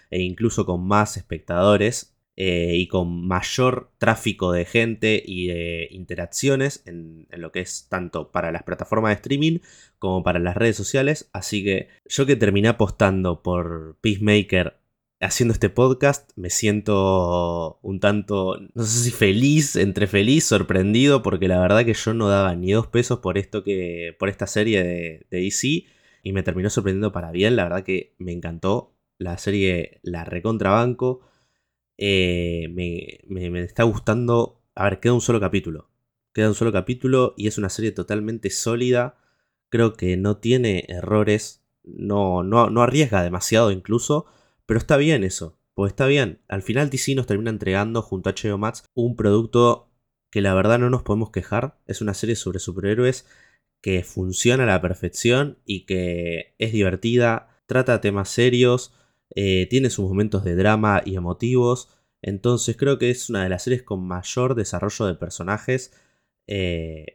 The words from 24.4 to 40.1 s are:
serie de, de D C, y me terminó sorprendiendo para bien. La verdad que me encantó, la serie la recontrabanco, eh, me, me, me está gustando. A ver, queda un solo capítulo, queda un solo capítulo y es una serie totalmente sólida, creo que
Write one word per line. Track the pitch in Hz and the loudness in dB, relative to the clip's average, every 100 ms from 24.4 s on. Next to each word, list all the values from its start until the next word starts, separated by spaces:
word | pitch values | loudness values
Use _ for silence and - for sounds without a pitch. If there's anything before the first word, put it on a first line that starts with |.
| 98 | -4
serie | 107 107 104 | 0 2 2
de, | 87 87 85 80 _ | 0 -2 -8 -12 _
de | 90 | -4
D | 95 | -2
C, | - 127 160 - _ _ _ | -2 -2 -4 -6 _ _ _
y | 98 | -6
me | 95 | -4
terminó | 90 87 98 | -2 -2 -2
sorprendiendo | 113 101 95 104 | -2 -2 0 -2
para | 92 85 | -4 -8
bien. | 85 104 120 | 0 2 2
La | |
verdad | 87 87 | 0 -4
que | 95 92 - _ | -4 -6 -6 _
me | 90 | -10
encantó, | 87 85 82 95 113 - _ _ _ | -8 -8 -6 -2 -2 -4 _ _ _
la | 92 87 | -10 -6
serie | - 101 95 90 - - | -4 0 0 0 -4 -10
la | - 85 82 | -10 -10 -8
recontrabanco, | 87 104 110 95 104 123 123 127 127 _ _ _ _ _ _ _ _ | -6 -2 0 2 4 2 0 -2 -4 _ _ _ _ _ _ _ _
eh, | 101 95 90 87 87 85 82 | 0 2 2 0 -2 -4 -6
me, | 87 87 85 - - - | -6 -6 -6 -10 -20 -12
me, | 92 87 | -8 -6
me | 90 | -6
está | 87 - | -6 0
gustando. | 117 104 - 110 120 117 117 - _ - | 0 0 -2 -2 2 2 0 -6 _ -2
A | |
ver, | 98 98 | -2 0
queda | 117 | 2
un | 120 | 2
solo | - 117 | 2 0
capítulo, | 98 98 87 78 - _ _ _ _ | 2 -2 -4 -12 -16 _ _ _ _
queda | - 107 | 0 2
un | 101 | 2
solo | 117 | 0
capítulo | 101 92 127 131 131 123 - | 0 -4 -4 0 2 2 0
y | 104 | -4
es | 104 | -2
una | 98 | -6
serie | - 110 | -2 -4
totalmente | 95 87 107 107 113 120 | -4 -4 -4 -4 -6 -6
sólida, | - - 117 123 123 123 - _ _ _ _ _ | -4 -4 -2 2 2 0 -6 _ _ _ _ _
creo | 117 113 | 2 2
que | - 90 | 2 -2